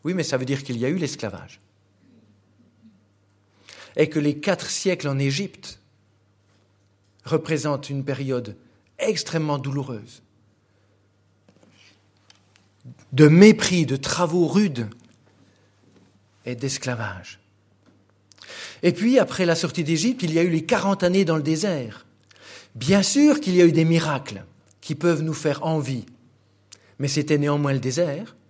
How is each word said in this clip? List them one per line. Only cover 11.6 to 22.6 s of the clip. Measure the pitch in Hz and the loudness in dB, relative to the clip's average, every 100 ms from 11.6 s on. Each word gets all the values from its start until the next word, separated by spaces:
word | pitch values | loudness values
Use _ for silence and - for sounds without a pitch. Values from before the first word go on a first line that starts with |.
| _ _ _ _ _ _ _ _ _ _ _ _ 123 - - | _ _ _ _ _ _ _ _ _ _ _ _ -20 -20 -8
de | 131 151 | 6 8
mépris, | 165 208 220 - 180 139 | 10 10 8 2 0 0
de | 135 | -2
travaux | - - 175 175 165 | -4 -2 0 2 2
rudes | 190 208 123 110 - _ _ _ _ _ _ _ _ _ _ _ _ _ _ - | 2 0 -2 -8 -10 _ _ _ _ _ _ _ _ _ _ _ _ _ _ -12
et | |
d'esclavage. | 120 135 135 127 120 107 92 - - _ _ _ _ _ _ _ _ _ - - - - - | -8 -6 -6 -6 -6 -8 -10 -18 -20 _ _ _ _ _ _ _ _ _ -20 -20 -18 -18 -2
Et | 175 | 0
puis, | 175 220 262 | 2 2 4
après | 196 - 175 | 2 0 0
la | 165 | 0
sortie | 165 - | -2 -4
d'Égypte, | 151 160 208 247 | -2 0 0 -2
il | 170 | -2
y | 160 | 0
a | |
eu | 180 | 2
les | 160 160 | 0 0
quarante | 214 190 196 | -2 0 0
années | 180 185 175 | 0 2 2
dans | 160 | 0
le | |
désert. | 147 160 208 160 117 - - _ _ - - - | -2 -2 -2 -4 -8 -14 -20 _ _ -20 -20 -20